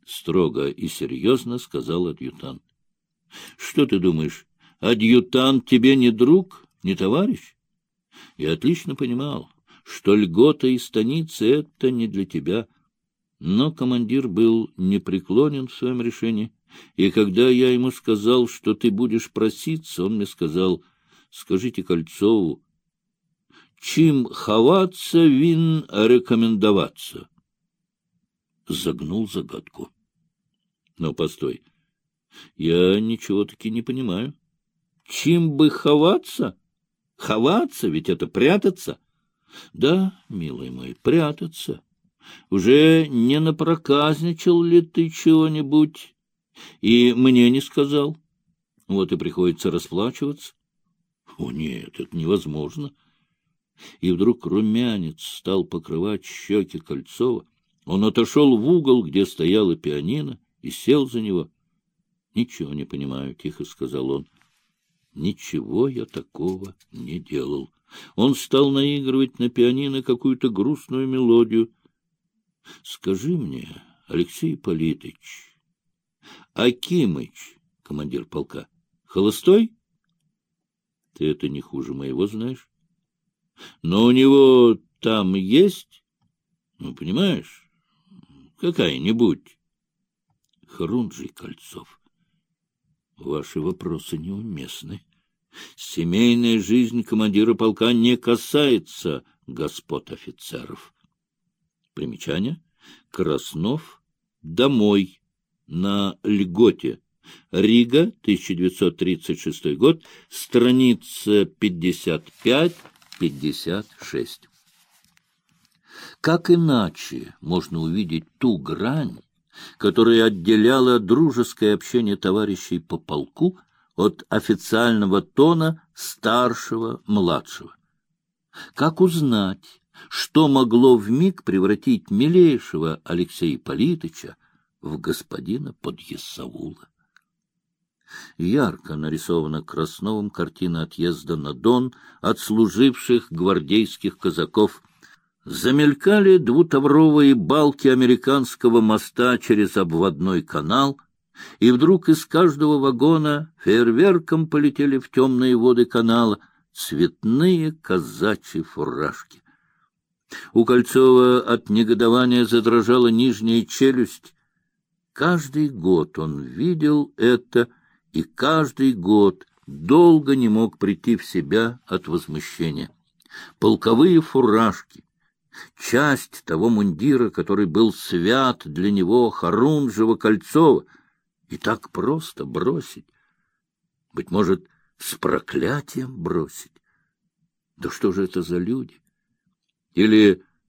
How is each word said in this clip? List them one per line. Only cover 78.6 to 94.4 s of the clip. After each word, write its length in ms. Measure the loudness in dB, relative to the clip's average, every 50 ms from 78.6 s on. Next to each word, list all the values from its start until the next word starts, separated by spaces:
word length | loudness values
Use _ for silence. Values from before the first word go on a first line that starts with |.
| -18 _ _ _ _ _ _ _ _
холостой?» 680 | -6 -2 0 0 0 -2 0 2 4 4 4 4 0 _ _ _ _ _ _ _ _ _ _ _ _ _ _ _ _ _ _ _ _ _ _ _ _ _ _ _ _
«Ты 180 | _ -6 -4 -4
это 180 | -4 -4 -6 -8
не 120 | -8 -10
хуже 340 | -14 _ -12 -12 -10 -10 -10
моего 320 | -10 -10 -8 -4 -4 -4
знаешь. 420 | -4 -6 -8 -10 -10 -10 -12 _ _ _ _ _ _ _ _ _ _ _ _ _ _ _ _ _ _ _ _ -20 -20 _ _
Но 220 | -6 -2 0 2 4
у 60 | 4
него 720 | 6 6 6 6 8 8 8 8 8 8 6 6 4 2 _ _ _ _
там 380 | -4 -2 0 0 0 0 -2
есть, 640 | -2 -2 2 2 4 4 2 0 -6 -16 _ _ _ _ _ _ _ _ _ _ _ _ _ _ _ _ _ _ -16
ну, 140 | -16 -14
понимаешь, 800 | -14 -10 -8 -6 -2 -2 -2 -2 -2 -4 -8 -12 -20 _ _ _ _ _ _ _ _ _ _ _ _ -20 _ _ _ -20 -20 _ _ _
какая-нибудь». 960 | -6 -4 -2 0 -2 -2 -2 -2 -2 -2 0 2 2 0 0 -2 _ _ _ _ _ _ _ _ _ _ _ _ _ _ _ _ _ _ _ _ _ _ _ _ _
«Хорунжий 640 | _ -12 -10 -6 -4 -4 -4 -4 -6 -10 -14 -18 -18
Кольцов, 720 | -18 -18 -18 -18 -18 -20 -20 -20 -20 -20 -20 _ _ _ _ _ _ _ _ _ _ _ _ _ _ _ _ _ _ _ _ _ _ _ _ _ _
ваши 440 | -16 -10 -8 -8 -8 -8 -10 -8 -8
вопросы 580 | -6 -6 -8 -8 -8 -8 -8 -10 -10 -10 -12 -12
неуместны. 880 | -10 -10 -12 -10